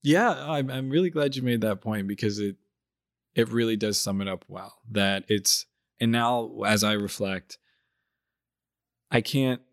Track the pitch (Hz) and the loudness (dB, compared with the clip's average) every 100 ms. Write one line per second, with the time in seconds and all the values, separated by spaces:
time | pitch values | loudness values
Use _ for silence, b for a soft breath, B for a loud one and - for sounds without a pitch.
0 | 143 170 240 139 147 147 135 131 131 151 | 4 4 4 0 -4 -4 -2 -4 0 0
1 | 180 160 143 135 127 117 110 98 110 104 | 2 0 0 0 0 2 0 -2 -4 -4
2 | 98 101 110 101 101 95 _ _ _ _ | -4 -2 -2 0 -4 -6 _ _ _ _
3 | _ _ _ - 117 117 113 107 107 101 | _ _ _ 0 0 2 0 0 0 -2
4 | - 98 98 92 - 95 95 - 113 104 | -2 -2 -4 -8 -10 -16 -16 -20 -6 0
5 | 98 98 - 104 - - - _ _ _ | 2 0 0 0 2 0 -4 _ _ _
6 | 117 117 117 120 113 - 104 107 104 107 | 0 2 2 0 -2 -4 2 2 2 0
7 | 101 - 98 95 _ - _ _ _ _ | -4 -4 -4 -4 _ -20 _ _ _ _
8 | _ _ _ _ _ _ _ _ _ _ | _ _ _ _ _ _ _ _ _ _
9 | _ 120 107 139 131 123 _ | _ 0 2 0 0 -2 _